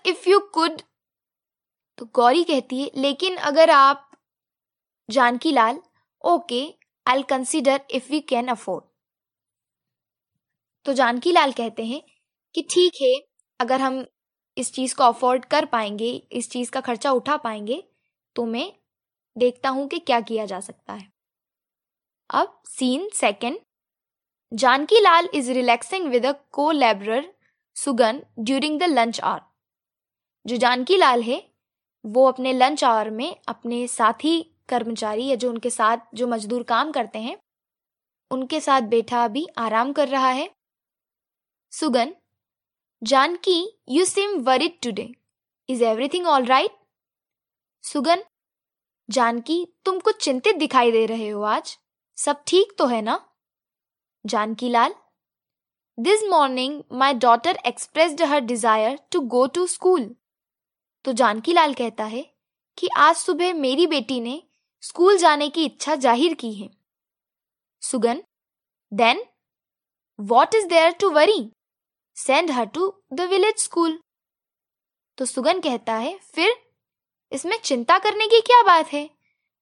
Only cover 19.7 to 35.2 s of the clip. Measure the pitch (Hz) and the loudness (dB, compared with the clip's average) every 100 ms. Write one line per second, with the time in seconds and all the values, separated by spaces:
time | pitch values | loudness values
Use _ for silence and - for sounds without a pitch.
19.7 | 262 277 339 339 240 233 226 208 185 196 | -4 -6 -6 -2 -2 -2 -6 -8 -10 -14
20.7 | - - 202 202 _ _ _ _ _ _ | -20 -18 -18 -18 _ _ _ _ _ _
21.7 | _ _ _ _ _ - 262 339 _ - | _ _ _ _ _ -4 -2 -2 _ -18
22.7 | - 254 262 403 - 233 202 233 370 - | -4 -2 -2 -6 -2 -2 -2 -6 -8 -14
23.7 | _ _ _ _ _ _ _ _ 226 254 | _ _ _ _ _ _ _ _ 0 2
24.7 | 269 302 440 392 339 349 302 247 254 247 | 2 4 4 6 6 4 -2 -2 0 2
25.7 | 233 - 381 330 247 254 285 _ - 294 | 2 0 -6 -2 0 0 -4 _ -2 0
26.7 | 311 240 202 202 233 339 _ _ _ _ | 2 2 0 -2 -4 -6 _ _ _ _
27.7 | - - 240 226 269 - - 220 269 302 | -8 -2 2 0 0 -10 -10 -4 -2 -2
28.7 | 302 359 262 233 - - 180 - _ _ | -2 0 0 0 -2 -6 -6 -10 _ _
29.7 | _ _ _ _ _ _ _ - 240 240 | _ _ _ _ _ _ _ -8 0 2
30.7 | 247 254 381 302 240 226 302 - _ _ | 2 2 4 4 4 0 -6 -8 _ _
31.7 | _ _ _ 214 233 262 254 254 254 262 | _ _ _ -4 2 4 2 -2 2 2
32.7 | 294 269 220 214 220 302 - - 233 233 | 2 0 2 -2 -6 -8 -10 -12 -10 -8
33.7 | 240 247 - 226 233 302 330 - _ - | -6 -6 -2 0 0 -2 -2 -4 _ -6
34.7 | 240 226 220 220 214 | -6 -4 -6 -6 -4